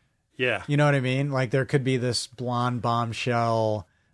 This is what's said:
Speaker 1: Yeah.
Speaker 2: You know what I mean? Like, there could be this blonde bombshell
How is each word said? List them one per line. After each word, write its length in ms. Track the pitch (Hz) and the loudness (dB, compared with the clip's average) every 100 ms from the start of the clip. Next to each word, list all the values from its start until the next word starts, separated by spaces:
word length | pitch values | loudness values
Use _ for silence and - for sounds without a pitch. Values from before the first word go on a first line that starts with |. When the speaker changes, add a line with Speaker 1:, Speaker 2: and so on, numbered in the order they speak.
| _ _ _ - | _ _ _ -4
Speaker 1:
Yeah. 260 | 127 101 113 | -2 -2 0
Speaker 2:
You 80 | 147 | 2
know 80 | 147 | 4
what 80 | |
I 60 | 139 | 2
mean? 300 | 127 131 143 | 0 -2 0
Like, 180 | 131 127 | -2 0
there 140 | 135 | 0
could 200 | 131 143 | 0 0
be 120 | 131 131 | 0 0
this 300 | 123 113 - | 0 -2 -6
blonde 520 | - 120 120 123 123 | -6 -4 0 0 -2
bombshell 1040 | 120 117 117 113 127 117 117 113 110 107 - _ _ | 0 0 -2 -4 -2 0 2 2 0 -2 -6 _ _